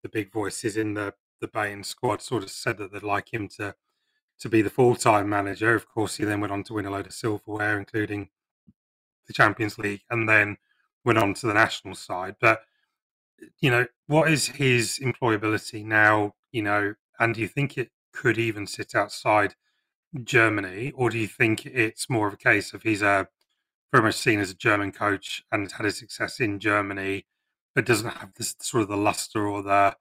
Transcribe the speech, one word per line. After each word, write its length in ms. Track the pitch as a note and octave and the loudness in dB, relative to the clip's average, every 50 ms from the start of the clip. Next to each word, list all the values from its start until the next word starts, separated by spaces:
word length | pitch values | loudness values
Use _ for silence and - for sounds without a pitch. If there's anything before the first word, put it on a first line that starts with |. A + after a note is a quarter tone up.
the 60 | - A2 | -14 -6
big 240 | - A2+ G2+ - | -6 -6 -6 -4
voices 460 | _ A2 G2+ G2 - - - A2+ G2 A2 | _ -4 -4 -4 -6 -4 -6 -4 -2 -2
in 160 | A2 G#2+ G2+ | -2 -2 -2
the, 180 | G#2 G#2 G2+ - _ _ _ _ _ | -4 -6 -6 -8 _ _ _ _ _
the 60 | - - | -12 -6
Bayern 360 | _ A2+ G#2 G2+ G2+ G2+ G2 | _ -4 -4 -4 -4 -8 -10
squad 380 | - - _ - B2 G#2 G2+ | -12 -10 _ -2 -2 -2 -2
sort 220 | - - C3 A2 F#2+ | -4 -4 -4 -4 -4
of 60 | F#2+ | -6
said 280 | - - - A#2+ A2+ G2+ | -12 -6 -4 -4 -4 -4
that 160 | G#2 F#2+ G2+ | -8 -10 -10
they'd 80 | G2+ | -10
like 320 | G2+ G#2 G2+ G2+ - _ - | -4 -2 -2 -2 -2 _ -8
him 120 | A2+ G2+ F#2+ - - | -8 -8 -8 -10 -10
to, 160 | G#2+ G2+ - _ _ _ _ _ _ _ _ _ _ _ _ _ | -10 -10 -10 _ _ _ _ _ _ _ _ _ _ _ _ _
to 100 | - A#2+ | -6 2
be 140 | A#2 A2+ | 2 4
the 80 | G#2 G2+ | 4 2
full-time 580 | - - B2+ A#2+ A#2+ - - A#2+ A2 G#2 G2 G#2 | 4 4 6 6 6 4 4 4 4 4 2 0
manager. 460 | G#2 G2+ G2 G2 G2 F#2 A2 A2+ A#2 | -2 -2 -2 -2 -4 -2 0 2 2
Of 120 | G#2 - | 2 -2
course, 300 | _ _ A#2 G#2+ F#2+ - | _ _ -4 -4 -4 -2
he 80 | - G#2+ | -4 -2
then 160 | G#2 G#2 G2+ | -2 -2 -2
went 140 | G#2 G2 G2+ | -4 -4 -4
on 80 | G2+ | -6
to 100 | F#2+ - | -6 -6
win 140 | A2+ G#2+ F#2+ | -6 -6 -6
a 40 | G2+ | -6
load 140 | G2+ G2 F#2+ | -6 -8 -8
of 80 | F2+ | -10
silverware, 680 | - - - A#2 G#2 G#2 _ G#2+ G#2 G#2+ G#2 G#2+ G#2+ G2+ | -12 -6 -4 -4 -4 -4 _ -10 -6 -4 -2 -2 -2 -4
including 520 | G2+ - - A2 G#2+ G#2 G#2 G#2 G2 F#2+ _ _ _ _ _ _ _ _ _ _ _ _ _ _ _ _ _ _ _ | -6 -6 -4 -4 -4 -2 -4 -8 -8 -10 _ _ _ _ _ _ _ _ _ _ _ _ _ _ _ _ _ _ _
the 60 | - | -12
Champions 460 | - - A2+ G#2+ G2+ - A2 G#2 - - | 0 2 2 2 4 0 -4 -4 -4 -4
League 240 | G#2+ G2+ G2+ G2+ _ _ | -6 -6 -6 -6 _ _
and 180 | A#2+ A#2 A2+ A2 | -2 -2 2 4
then 280 | A2 G#2+ G#2 G#2 G2+ _ _ _ _ _ _ _ _ _ _ | 4 4 4 2 -2 _ _ _ _ _ _ _ _ _ _
went 140 | B2 A2+ A2 | 4 4 4
on 160 | G#2+ G2+ F#2+ | 4 2 0
to 120 | - - | -2 -2
the 80 | A#2 G#2 | 0 4
national 400 | G#2+ A2+ G2+ - - _ G2 F#2 | 4 4 4 2 -8 _ -12 -14
side. 420 | - - - F#2 F2+ F#2 F#2+ G2+ _ | -14 -10 -8 -8 -6 -6 -8 -6 _
But, 220 | - A2+ A2 - - _ _ _ _ _ _ _ _ _ _ _ _ _ _ _ - - _ _ | 4 4 4 2 -2 _ _ _ _ _ _ _ _ _ _ _ _ _ _ _ -20 -20 _ _
you 100 | - C#3 | 2 2
know, 160 | B2 A#2+ B2 - _ _ _ | 4 4 2 0 _ _ _
what 240 | - D3 D#3 D3+ D#3 | 0 2 2 4 4
is 180 | D#3 C3+ - - | 2 0 0 -4
his 520 | - - C#3 C3 B2 A#2+ A2+ G#2 - - | -4 0 2 2 4 2 2 -2 -6 -6
employability 840 | C#3 B2+ A#2 - C3+ A#2 A2 G2+ G#2+ G#2+ G#2+ G2+ - - - G#2+ G#2 | -4 -6 -4 -2 0 0 0 2 0 -2 -2 -2 -4 -8 -12 -12 -6
now, 500 | A2 A2 G#2+ G#2+ G#2+ G#2+ G#2+ G#2 G#2 _ _ _ _ | 0 4 6 6 6 6 6 2 -2 _ _ _ _
you 100 | - A#2 | -6 -4
know, 320 | G#2 G2+ G#2 G#2 G#2 G2+ G#2+ _ _ _ _ - | -2 0 0 0 0 -2 -4 _ _ _ _ -2
and 160 | A#2 A#2 A2+ | 0 0 0
do 60 | A2+ | -2
you 80 | A2 F#2 | -6 -4
think 280 | - C#3+ C#3+ C3+ - | -2 -2 -2 -2 -2
it 140 | - A#2+ - _ _ _ _ | -8 -10 -10 _ _ _ _
could 260 | _ - - B2 A2 A2+ | _ -4 -2 0 0 0
even 280 | A#2 A2+ G#2+ G#2 G2+ | -2 -4 -4 -6 -10
sit 280 | G2 - - G2+ _ - | -10 -10 -12 -12 _ -2
outside 600 | A2+ G2+ G2+ - - - A#2+ G#2+ G#2+ G2+ G2 - _ _ _ _ _ _ _ _ _ _ _ - C#3 | -2 -2 -2 -6 -6 0 2 4 4 2 2 -2 _ _ _ _ _ _ _ _ _ _ _ -14 -12
Germany, 680 | A#2 - - A#2+ A2+ A2 G#2+ G2+ G2 F#2 F2+ G2 A#2+ C#3+ C#3+ | -8 0 4 4 4 4 2 0 -4 -6 -8 -8 -10 -10 -2
or 140 | C#3 B2+ A#2 | 0 0 0
do 100 | A2 A#2 | 0 -2
you 80 | A2 | -4
think 380 | G2 - - B2+ A2 A2 G#2+ - | -6 -2 0 2 2 2 0 -2
it's 460 | C#3 B2 B2+ A2+ A2 - - - - | -8 -2 -2 -2 -2 -2 -8 -4 -2
more 160 | C3 A2+ G#2+ G2+ | 0 0 0 0
of 60 | G2+ | -2
a 20 | |
case 380 | - - B2+ A2+ G#2 F#2 - - | 0 2 2 2 2 0 -4 -14
of 80 | G2 | -6
he's 180 | - A2+ A2 G2 | -2 -2 0 2
a, 280 | G#2+ G2+ G2+ G2 F#2 - _ _ _ _ _ _ _ _ _ _ _ _ | 2 2 2 2 0 -4 _ _ _ _ _ _ _ _ _ _ _ _
very 140 | - B2+ A2 | 4 4 6
much 120 | A2 G2+ | 4 0
seen 240 | - - C3 A2 G#2 | 0 2 2 2 2
as 100 | G2+ F#2 | 0 -4
a 40 | F#2 | -6
German 380 | _ - A#2+ G#2+ G2+ G2+ G2 | _ 0 2 2 2 0 -4
coach 500 | - - A2 G#2 G2 F#2+ - - - - _ _ | -4 -2 0 0 0 -2 -4 -10 -10 -10 _ _
and 120 | - G#2+ | -4 -4
has 100 | G2+ F#2+ | -4 -6
had 140 | - - A2 | -8 -2 -2
his 120 | G#2 F#2+ - | -2 -2 -4
success 400 | - _ - - A#2 G2+ - - | -12 _ -6 -6 -6 -6 -2 -2
in 200 | A#2+ G#2 G2+ G2+ | -2 -2 -2 -2
Germany, 680 | G2+ G#2+ G#2 G#2 G2+ G2 G2+ G2 F#2+ G2 G2 G2 - _ _ _ _ _ _ _ _ _ _ | 0 2 2 2 0 -2 -6 -6 -4 -4 -4 -6 -8 _ _ _ _ _ _ _ _ _ _
but 120 | C#3 A2+ | -2 2
doesn't 320 | - A#2+ G2+ A2 A2 - - | 2 2 2 2 -6 -10 -12
have 160 | - G2 _ | -16 -18 _
this 200 | - - - - _ | -10 -10 -10 -8 _
sort 220 | - - - A2+ | -10 -4 0 0
of 60 | G#2+ F#2+ | 0 0
the 80 | G#2 | 0
luster 500 | G2+ G#2 G#2 - - - - - A2 G#2 | 2 2 2 0 0 -8 -6 -4 -2 -2
or 160 | G2+ G2+ G2+ | -2 -2 -4
the 340 | G2 G2 G2 G2+ G2+ G2 - _ | -2 2 4 4 4 4 2 _